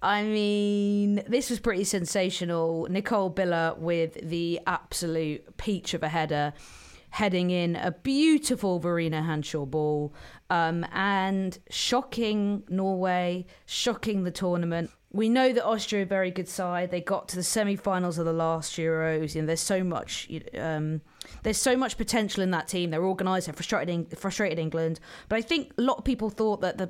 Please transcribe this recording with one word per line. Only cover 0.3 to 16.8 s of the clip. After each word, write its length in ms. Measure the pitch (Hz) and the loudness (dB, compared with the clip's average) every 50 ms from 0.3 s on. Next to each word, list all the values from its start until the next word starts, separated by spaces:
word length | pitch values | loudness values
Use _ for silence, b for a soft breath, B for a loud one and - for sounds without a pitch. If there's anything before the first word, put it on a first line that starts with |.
| 214 214 208 208 208 208 208 208 208 202 202 202 208 202 202 202 202 208 - - | 2 2 2 2 2 2 2 2 2 2 2 2 2 2 4 2 2 2 0 2
this 220 | 233 277 262 - | 0 0 2 0
was 100 | 240 - | -4 -2
pretty 240 | - 233 196 180 190 | 0 0 0 0 0
sensational. 1000 | - - 190 175 - - 202 185 180 180 - 180 170 170 165 165 165 165 165 165 165 | 0 0 -2 -2 0 0 0 0 0 0 -2 -2 -2 0 2 2 2 0 0 -2 0
Nicole 420 | 180 196 208 - 233 208 190 180 | -2 -2 0 2 2 2 2 2
Biller 460 | 160 190 190 175 170 165 165 165 - | 0 0 2 2 2 2 2 0 0
with 380 | - 160 170 170 170 165 160 - - - | -2 -2 0 2 2 2 0 -2 -8 -8
the 340 | 160 170 170 170 170 170 170 - | -4 -2 -2 0 -2 -2 -2 -2
absolute 920 | - 180 - - - - - 175 165 160 160 160 151 151 - - - - - | -2 -2 -2 -4 -8 -6 -4 -2 -2 -2 0 -2 -2 -4 -6 -10 -14 -14 -6
peach 340 | - 220 202 180 180 - | -2 -2 -2 -2 -2 -4
of 100 | - 165 | -4 -2
a 60 | - 151 | -2 -2
header, 460 | 160 165 156 151 151 147 147 151 147 B B B B B B B B B B B | 0 0 0 0 0 0 0 -2 -4 B B B B B B B B B B B
heading 400 | - - 214 202 185 180 180 180 | -4 0 0 2 4 2 2 4
in 260 | 180 180 175 170 170 | 2 2 2 2 0
a 140 | - - 175 | 0 -2 -4
beautiful 880 | 160 - - 269 269 277 311 320 311 294 302 - 254 - 208 190 180 175 | -4 -2 -2 0 2 4 6 6 6 6 4 0 0 0 2 0 0 2
Verena 420 | 151 175 175 170 165 160 156 156 | 2 0 2 2 2 2 0 0
Hanshaw 460 | 156 165 156 151 147 - - 151 143 | 0 0 0 -2 -2 -4 -4 -4 -4
ball, 480 | 135 151 156 151 151 151 147 147 147 B B B B B B B - | -2 0 0 2 2 2 0 -2 -4 B B B B B B B 0
um, 380 | 180 170 165 160 170 170 170 - | 2 2 2 2 2 -2 -2 -2
and 680 | - 190 190 202 196 190 190 190 196 190 190 185 180 - - - | -2 0 2 2 2 2 2 2 0 0 0 -2 -6 -8 -14 -8
shocking 920 | - - - - 240 254 262 262 - 226 233 214 214 208 202 202 208 202 202 - | -6 -4 0 2 2 0 0 -2 -4 -2 0 0 2 2 2 0 0 -2 -4 -2
Norway, 720 | 175 190 190 190 190 180 185 185 180 180 180 175 180 180 180 B B B B | -2 0 0 0 0 0 0 2 2 2 0 0 -2 -4 -6 B B B B
shocking 580 | B - - - 247 226 233 - 220 208 196 180 | B -6 -2 0 0 -2 -2 -2 -2 0 0 0
the 60 | 175 | -2
tournament. 580 | 170 - 196 180 175 170 170 170 165 170 160 - - _ _ _ | -2 -2 0 0 0 0 0 0 0 -2 -2 -4 -8 _ _ _
We 160 | - 202 220 226 | -2 0 2 4
know 220 | 240 262 262 262 | 6 6 6 6
that 120 | 247 240 - | 6 4 2
Austria 380 | 208 226 214 - - 214 202 | 2 0 0 0 -2 0 0
are 20 | 196 | 0
a 20 | 180 | 2
very 220 | 196 190 190 180 | 2 2 2 0
good 180 | 180 190 175 - | -2 -4 -6 -4
side. 420 | - - 185 180 175 175 | -4 -4 -2 -2 0 -2